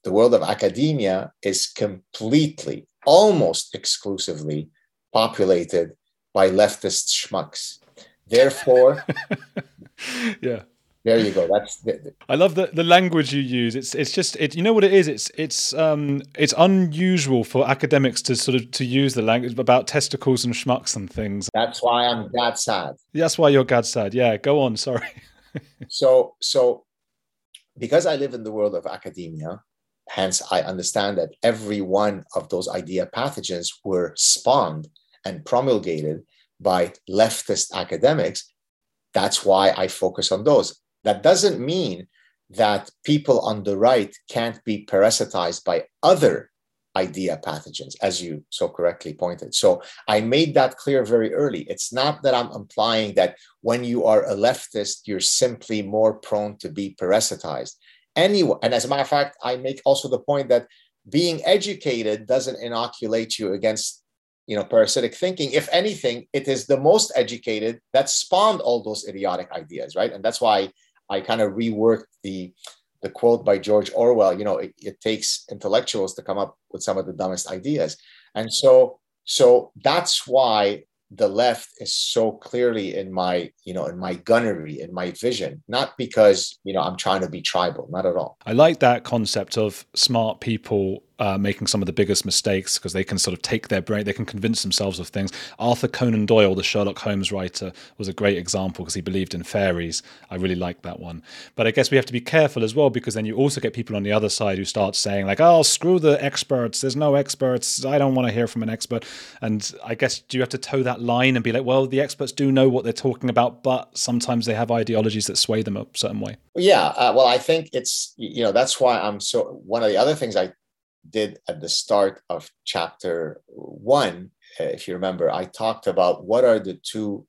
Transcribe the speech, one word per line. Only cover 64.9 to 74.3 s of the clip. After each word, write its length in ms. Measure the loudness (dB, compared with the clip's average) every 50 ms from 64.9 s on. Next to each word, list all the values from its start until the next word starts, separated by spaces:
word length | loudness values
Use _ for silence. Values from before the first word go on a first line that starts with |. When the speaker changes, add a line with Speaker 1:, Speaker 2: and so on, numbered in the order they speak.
| 2 -2 -2 -4 -4
Speaker 1:
thinking. 380 | -2 -4 -4 -2 -2 -4 -2
If 180 | 0 -2 0 2
anything, 540 | 0 0 0 0 -4 -4 -4 -4 -4 -4 -8 _ -6
it 140 | -4 -2
is 180 | -2 -4 -2 0
the 140 | 0 0 2
most 320 | 4 4 4 4 4 0 0
educated 640 | -2 -2 -2 -4 -10 -6 -6 -4 -2 -4 -4 -6 -6 _ _ 0
that 160 | 0 0 0
spawned 520 | -2 -4 -2 0 2 4 4 4 2 0
all 200 | 0 -2 -2 -2
those 260 | -2 -6 -8 -8 -10
idiotic 440 | -12 -8 -4 -2 -2 -2 -4 -6 -8
ideas, 440 | -10 -14 -12 -12 -12 -12 -12 -8 -4
right? 160 | -4 -4 -4
And 140 | -4 -4 -4
that's 160 | -4 -2 0
why 300 | 2 2 2 2 0 -4 _ _ _ _ _ _ _ -6
I 120 | -6 -6
kind 200 | -4 -2 0 0
of 100 | 0 0
reworked 560 | 0 -2 -4 -2 0 2 2 2 2 2 -2 _ _ _ -12
the, 280 | -10 -10 -10 -12 -14 _ _ -20 -20 -20 _ _ _ _ _ -12
the 60 | -10
quote 360 | -4 2 4 4 4 4 2
by 140 | 0 0 0
George 320 | 2 2 2 2 2 0 0
Orwell, 440 | 2 2 4 4 4 4 4